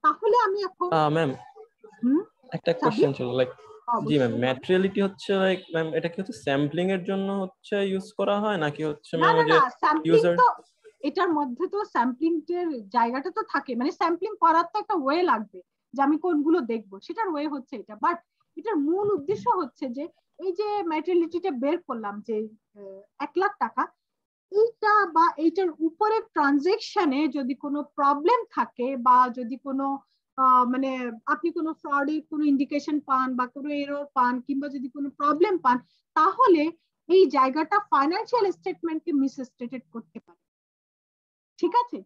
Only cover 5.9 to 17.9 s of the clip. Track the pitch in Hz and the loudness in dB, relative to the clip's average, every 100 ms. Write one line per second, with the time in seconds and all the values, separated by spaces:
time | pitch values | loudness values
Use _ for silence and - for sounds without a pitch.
5.9 | 160 165 170 196 233 - 139 147 160 180 | -4 -4 -8 -10 -8 -2 0 0 -2 -2
6.9 | 190 180 196 196 196 185 _ - 202 196 | -2 -2 -4 -4 -4 -6 _ -6 -2 -2
7.9 | 190 190 - 196 202 214 202 151 147 156 | -4 -8 -6 -2 0 0 0 -2 -2 -6
8.9 | 151 - - - 160 156 - 247 - 330 | -6 -8 0 4 6 6 6 4 2 0
9.9 | 320 165 - 175 170 - - - _ - | 2 6 6 6 6 4 4 -12 _ -20
10.9 | _ 294 320 381 302 285 240 359 403 415 | _ -6 0 0 2 -2 -4 -4 -4 -4
11.9 | 262 240 247 320 330 302 349 349 269 202 | 0 0 0 0 0 -2 -4 -4 -6 -4
12.9 | 240 233 254 285 381 - 311 - 233 262 | 0 0 -2 -6 -6 -4 -6 -4 -4 -2
13.9 | 370 339 339 415 415 330 320 339 427 415 | 0 -2 -2 -4 0 2 4 0 -4 -2
14.9 | 392 262 311 359 226 214 185 - _ _ | -2 0 0 2 0 -2 -14 -20 _ _
15.9 | 240 277 302 359 311 294 339 233 226 202 | -2 2 2 2 0 2 2 0 -6 -8
16.9 | 196 - 349 415 302 302 277 240 240 190 | -20 -14 -6 -4 -4 -4 -8 -10 -14 -14